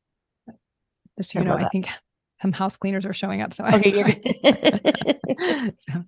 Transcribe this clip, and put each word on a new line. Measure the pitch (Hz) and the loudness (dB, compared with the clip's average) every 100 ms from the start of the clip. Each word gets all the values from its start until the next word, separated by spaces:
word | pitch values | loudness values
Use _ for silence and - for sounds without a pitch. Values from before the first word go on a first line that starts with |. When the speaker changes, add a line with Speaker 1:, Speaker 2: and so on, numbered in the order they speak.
| _ _ _ _ - - _ _ _ _ _ - | _ _ _ _ -20 -20 _ _ _ _ _ -12
Speaker 1:
Just, | 185 170 | -6 -2
Speaker 2:
I | |
Speaker 1:
you | 156 | 0
know, | |
Speaker 2:
love | - | 0
Speaker 1:
I | |
Speaker 2:
that. | - | 0
Speaker 1:
think | 190 180 - _ _ _ _ | -2 -6 -12 _ _ _ _
some | 190 | -4
house | 180 190 - | -2 -4 -4
cleaners | 196 190 196 | -4 -4 -6
are | |
showing | - 196 196 | -6 -6 -4
up, | 220 | -6
so | - - | -6 2
Speaker 2:
Okay, | 214 202 202 | 4 6 4
you're | 202 | 2
Speaker 1:
<laughs> | - - - | 0 -4 2
Speaker 2:
good. | - - - 208 - - - - - - 359 294 226 - | 4 6 2 2 0 0 -2 -2 -4 -2 -2 -2 -4 -8
<laughs> | |
Speaker 1:
So | - 170 | -10 -10